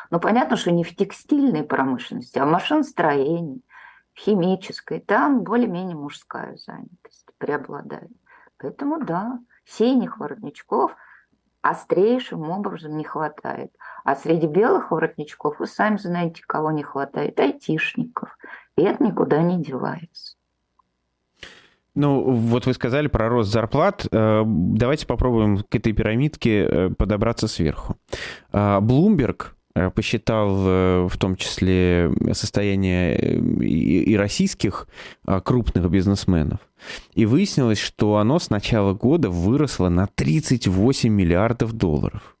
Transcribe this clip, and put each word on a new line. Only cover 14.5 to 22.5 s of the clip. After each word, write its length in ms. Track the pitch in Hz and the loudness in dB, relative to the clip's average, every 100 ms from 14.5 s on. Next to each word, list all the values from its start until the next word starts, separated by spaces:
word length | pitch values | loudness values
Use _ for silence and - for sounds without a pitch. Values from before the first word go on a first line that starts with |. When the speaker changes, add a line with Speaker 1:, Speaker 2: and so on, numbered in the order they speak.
| 165 233 349 - | 2 2 2 -2
Speaker 1:
воротничков, 680 | 165 165 - 147 - 147 - | -4 -4 -6 -14 -6 -6 -6
вы 80 | 175 | -6
сами 320 | - 214 202 | -2 -2 -2
знаете, 460 | 180 175 170 165 - | -4 -4 -4 -6 -8
кого 240 | 156 156 | -4 -2
не 140 | 151 | -4
хватает, 560 | 147 139 139 147 147 - | -6 -8 -6 -6 -4 0
айтишников. 960 | 285 - - 156 - - 160 - - - - - - - | 0 -2 -4 -4 -4 -6 -8 -10 -14 -18 -20 -20 -6 0
И 60 | |
это 200 | 190 - | 0 2
никуда 380 | 208 - - 147 | 0 0 0 2
не 200 | 170 180 | 2 0
девается. 720 | 139 127 - 156 160 - - - _ _ _ _ _ _ _ _ _ _ - - _ _ _ 143 | -4 -6 -6 -8 -14 -20 -20 -20 _ _ _ _ _ _ _ _ _ _ -20 -20 _ _ _ 0
Speaker 2:
Ну, 320 | 143 135 131 | 2 2 2
вот 360 | 120 113 | 2 2